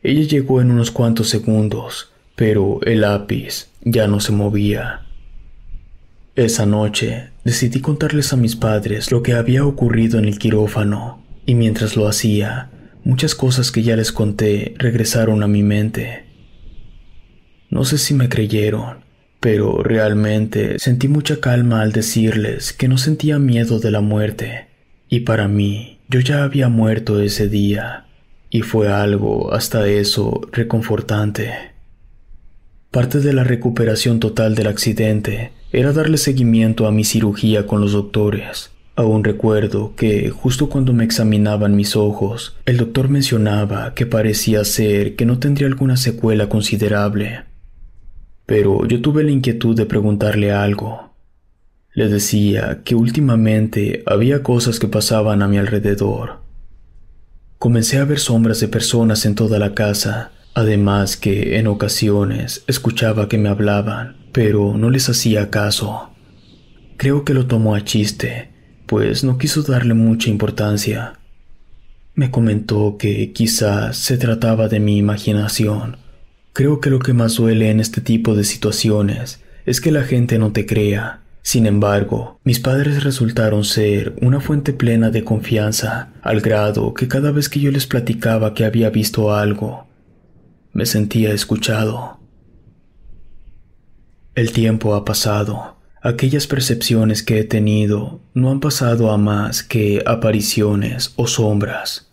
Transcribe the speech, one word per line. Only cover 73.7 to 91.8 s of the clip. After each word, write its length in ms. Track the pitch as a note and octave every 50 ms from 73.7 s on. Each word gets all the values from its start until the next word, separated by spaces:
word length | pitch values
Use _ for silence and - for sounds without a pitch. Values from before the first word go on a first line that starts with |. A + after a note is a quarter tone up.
| G2+ G#2 G#2+ A2 B2 -
se 200 | - - C3 B2
trataba 520 | B2+ A#2+ A2+ A2+ A#2 A#2 A2+ A2 A2+ G#2+
de 100 | A2 G#2+
mi 180 | G#2 G#2 G#2 G#2
imaginación. 1000 | G2+ G#2 G#2 G#2 - - G#2+ G#2 G#2 G#2+ - - A2 G#2+ G#2 G#2 A2+ A#2 A#2 - - - - - - - _ _ _ _ _
Creo 260 | - C3 C#3 C#3+ C3+
que 100 | - C#3+
lo 100 | C3 C3
que 120 | B2+ -
más 240 | B2+ A#2+ A#2 A2+ A2+
duele 340 | - A#2 A2+ A2+ A2 A2 A2
en 120 | G#2+ A2
este 180 | A2 A2 - -
tipo 340 | - - A#2 A2+ A2+ A#2 G#2+
de 120 | G#2 G2+
situaciones 960 | G#2 - - - G#2+ G#2 - - A#2 G#2 G#2 G#2 G2+ G2+ A#2 B2 - - - - - - - -
es 160 | - B2 -
que 100 | - E3+
la 120 | D#3 D3 C3
gente 360 | - C3+ B2 A#2+ A#2+ A#2+ A2+
no 140 | A2 G#2+ G#2
te 120 | A2+ G2+
crea. 540 | - A2 G#2+ G#2 G#2 G2+ G2+ G#2 - - - - - - -
Sin 240 | - - - B2+ A2+
embargo, 720 | A2 G2+ G#2 G#2 G#2 G2+ G2+ G2 - A2 A2+ A#2 - - _ _
mis 160 | C3 B2+ -
padres 420 | - C3 C3 C#3 C#3+ D3 D3 C#3+ C#3
resultaron 640 | C#3 C3 - B2 A2+ A2+ - A2+ A2 G#2+ G#2 G#2
ser 500 | G#2 - - G#2+ G#2 G#2 G2 - B2 - -
una 180 | B2+ B2 C3 C#3
fuente 320 | C3+ - D3+ C#3+ C#3 -
plena 380 | C3+ - - A#2+ A#2 A2+ A2+ A2+
de 160 | A2 A#2 A2
confianza, 880 | - A2 G#2+ G#2 - A#2 G#2+ G#2+ G#2+ G#2+ - - G#2+ - - - - - -
al 180 | - - A2+ G#2+
grado 540 | G#2 A2 A2 G#2 G#2 G#2 G#2 A2 A2 A2+ -
que 160 | - C3 B2+
cada 220 | B2+ C3+ C#3 D3
vez 180 | C#3+ D3 C#3+ -
que 100 | - C#3+
yo 120 | C#3+ C#3+
les 160 | C#3 C#3 C3 -
platicaba 640 | - B2+ A#2 - A#2 A2+ - A#2 A2+ A2+ A2 G#2+ G#2+
que 100 | - A2+
había 260 | A2 G#2+ A2+ A2+ A2
visto 460 | G#2+ A2 G#2+ G#2 - - G#2+ G#2 G#2
algo, 500 | G#2 G#2 G#2 G#2 G2+ A2 A2 B2 - - _ _ _ _ _ _ _ _ _ _ - _ _ _ _ _ _ _
me 100 | G#2+ G#2+
sentía 460 | A#2 - A2 G#2+ G#2 - A#2 A2 G#2+
escuchado. 880 | G#2 G2+ - - A2+ A2 - - A2+ G#2+